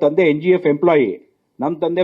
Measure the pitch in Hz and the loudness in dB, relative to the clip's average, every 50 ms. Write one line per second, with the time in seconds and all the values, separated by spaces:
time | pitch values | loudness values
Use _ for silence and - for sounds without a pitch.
0 | - 147 156 175 185 160 147 151 156 185 180 180 180 160 143 147 - 175 165 147 | 0 0 2 2 2 2 0 0 0 0 0 2 2 0 0 0 2 2 2 2
1 | 127 104 87 - - _ _ _ _ _ _ - 123 151 175 156 170 165 170 180 | 2 0 -2 -8 -14 _ _ _ _ _ _ -8 -6 -6 -6 -4 -6 -4 -2 -2